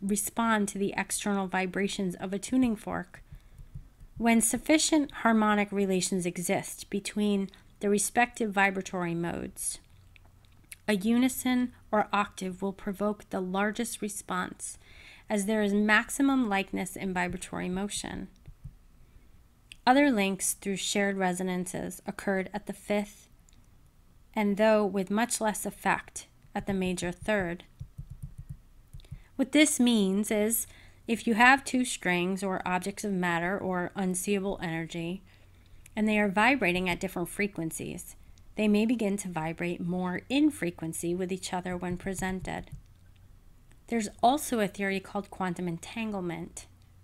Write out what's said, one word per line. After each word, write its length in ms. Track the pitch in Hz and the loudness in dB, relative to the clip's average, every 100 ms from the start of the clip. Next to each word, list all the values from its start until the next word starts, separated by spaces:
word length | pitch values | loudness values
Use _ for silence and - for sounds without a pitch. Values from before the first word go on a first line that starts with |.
respond 680 | 196 208 - - 226 214 202 | -2 -2 -2 0 2 2 0
to 100 | 190 | 0
the 160 | 202 - | -2 -2
external 500 | 196 - 214 196 190 | -4 -2 -2 0 0
vibrations 680 | 190 185 180 196 - 190 | -2 -2 -2 -2 -2 -4
of 180 | 180 190 | -4 -6
a 60 | 196 | -6
tuning 380 | - 262 247 214 | 0 2 2 0
fork. 460 | 180 175 180 - - - - - - - - - - - | -4 -6 -6 -14 -20 -20 -20 -20 -18 -18 -18 -20 -16 -2
When 240 | 233 226 | 4 4
sufficient 680 | - 240 - 311 - 311 285 | 4 0 4 4 6 4 2
harmonic 600 | - 226 220 214 208 202 | 0 4 6 6 4 2
relations 520 | 196 196 185 180 190 | 0 2 2 2 0
exist 640 | 175 180 175 175 - - - | -2 -4 -2 -2 -2 -12 -6
between 640 | 196 - 208 208 202 190 - - - | -6 -4 0 2 2 -2 -8 -20 -4
the 100 | 208 | 2
respective 600 | 208 - - 240 - 220 | 2 2 2 0 0 -2
vibratory 600 | 196 196 190 185 185 175 | 2 2 2 -4 -4 -2
modes, 680 | 170 170 - 62 - - - - - - - - - - - - - - | -2 -2 -4 -6 -8 -8 -8 -14 -20 -20 -20 -20 -20 -20 -20 -20 -10 -2
a 80 | 208 | 0
unison 760 | 214 233 254 - 254 247 247 - - | 2 4 2 2 0 0 0 -6 -2
or 180 | 214 - | 0 2
octave 500 | 202 202 - 185 180 | 0 -2 -4 -8 -4
will 100 | 196 | -4
provoke 560 | 190 - 185 208 208 - | -4 -6 -2 -2 -2 -6
the 120 | 190 | -6
largest 600 | 185 190 208 214 233 - | -2 0 0 -2 -6 -6
response, 760 | 208 - - 180 - - - - - - - - - | -8 -8 -6 -4 -6 -8 -14 -14 -20 -20 -20 -16 -4
as 160 | 214 | -2
there 180 | 196 220 | 0 2
is 120 | 202 | 2
maximum 760 | 208 214 214 226 - 277 262 226 | 4 6 4 4 2 4 4 2
likeness 480 | 196 196 196 190 - | 0 -2 -4 -6 -6
in 160 | 190 | -4
vibratory 560 | 180 180 185 - 175 180 | -2 -2 -4 -6 -6 -4
motion. 600 | 185 202 - - - 196 - - - - - - - - - - - - _ - - - | -4 -4 -6 -8 -8 -12 -16 -20 -18 -18 -20 -20 -20 -20 -20 -20 -20 -20 _ -20 -2 4
Other 240 | 262 294 | 6 6
links 440 | 220 196 190 - | 4 2 0 -2
through 220 | - 202 185 | -2 -4 -4
shared 420 | - 208 202 196 | 0 0 2 2
resonances 840 | 185 180 185 180 180 175 180 - - | 0 0 -2 -2 -4 -4 -6 -8 -10
occurred 420 | - - 190 185 | -6 -2 -2 -2
at 120 | 208 - | -8 -8
the 60 | |
fifth, 560 | 196 - 208 208 - - - - - - - - _ - - - | -10 -4 -2 -2 -10 -20 -20 -20 -20 -20 -20 -20 _ -20 -20 -8
and 240 | 220 202 196 | 0 2 4
though 300 | 220 214 202 | 6 6 4
with 240 | 196 185 | 0 0
much 300 | 208 240 - | 0 0 0
less 260 | 220 190 202 | -2 -4 -6
effect, 600 | - 196 - - - - - - | -4 0 0 -2 -16 -18 -20 -12
at 120 | 208 202 | -8 -2
the 60 | |
major 400 | 196 185 180 175 | -2 0 -2 -4
third. 520 | 175 - 208 175 175 - - - - - - - - - - - - - - - - - - | -6 -2 -2 -2 -6 -12 -18 -18 -16 -16 -14 -14 -14 -16 -16 -18 -20 -20 -20 -18 -18 -10 -4
What 160 | 262 | 2
this 260 | 294 302 - | 6 6 6
means 520 | 247 226 190 196 214 | 4 4 4 2 0
is, 360 | 214 214 233 - - - - - | 2 2 0 -4 -12 -20 -12 -4
if 200 | 226 240 | -2 2
you 80 | |
have 300 | 214 247 269 | 6 8 8
two 200 | - 254 | 4 -2
strings 580 | 247 - 180 175 180 190 | 0 -2 0 2 2 0
or 200 | 196 185 | -2 -2
objects 400 | - 180 196 202 | -2 -2 -2 -6
of 80 | 208 | -2
matter 460 | 190 180 170 175 196 | 0 0 0 0 -2
or 340 | 185 180 175 | -2 -2 -4
unseeable 640 | 196 185 180 - 202 196 - | -2 -2 -2 0 0 -2 -4
energy, 600 | 170 165 160 170 165 190 - - - - - - - | -4 -4 -6 -6 -6 -8 -12 -20 -20 -20 -20 -20 -10
and 140 | 220 214 | -2 2
they 100 | 208 | 2
are 120 | 208 | 2
vibrating 580 | 196 226 269 180 180 185 | 4 4 4 2 2 0
at 100 | 175 | -2
different 300 | 190 185 170 | -2 -4 -6
frequencies, 880 | - 202 185 165 - - 180 - - - - - - | -4 -4 -2 -6 -6 -8 -10 -14 -18 -20 -20 -12 -2
they 120 | 214 | 4
may 180 | 208 220 | 4 4
begin 320 | 240 202 202 | 2 0 -2
to 100 | 185 | -4
vibrate 540 | 165 160 165 170 175 | -4 -4 -4 -4 -4
more 400 | 175 180 180 185 - | -4 -2 -2 -4 -2
in 200 | 269 302 | 4 4
frequency 640 | 285 175 175 165 165 170 | 2 -4 -4 -8 -4 -2
with 160 | 180 180 | -2 -2
each 220 | 185 - | -4 -4
other 240 | 180 180 180 | -6 -4 -4
when 220 | 180 180 | -4 -4
presented. 720 | 196 185 190 185 175 165 - - - - - - - - - - - - - | -4 -4 -4 -4 -6 -8 -8 -16 -18 -20 -20 -20 -20 -20 -20 -20 -20 -20 -4
There's 200 | 233 202 - | -2 -2 2
also 380 | 233 294 - 233 | 2 4 0 0
a 60 | 190 | 0
theory 320 | - 196 190 | 0 -2 -2
called 320 | - 202 196 | -4 -8 -8
quantum 380 | - 185 170 180 | -6 -4 -4 -4
entanglement. 1000 | 170 - 233 220 202 175 165 170 - - - - - | -6 -8 -8 -6 -4 -6 -6 -10 -14 -18 -20 -20 -20